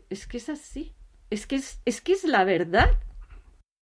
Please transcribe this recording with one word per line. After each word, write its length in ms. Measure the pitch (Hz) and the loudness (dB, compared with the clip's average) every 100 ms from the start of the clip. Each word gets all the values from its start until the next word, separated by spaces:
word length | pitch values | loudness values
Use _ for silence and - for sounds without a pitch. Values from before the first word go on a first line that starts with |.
| _ | _
es 180 | 196 - | -12 -8
que 100 | 240 | -10
es 120 | 240 | -8
así. 460 | 294 - 269 330 - - _ - | -8 -10 -12 -12 -14 -20 _ -8
Es 160 | 208 - | -6 -2
que 80 | 269 | -4
es, 220 | 269 - - | -4 -6 -4
es 160 | - | -4
que 120 | - | 0
es 100 | 381 | 0
la 200 | 330 233 | 2 4
verdad. 460 | 185 175 170 185 277 - - - - - - _ _ _ _ | 4 2 2 4 6 4 0 -16 -18 -20 -20 _ _ _ _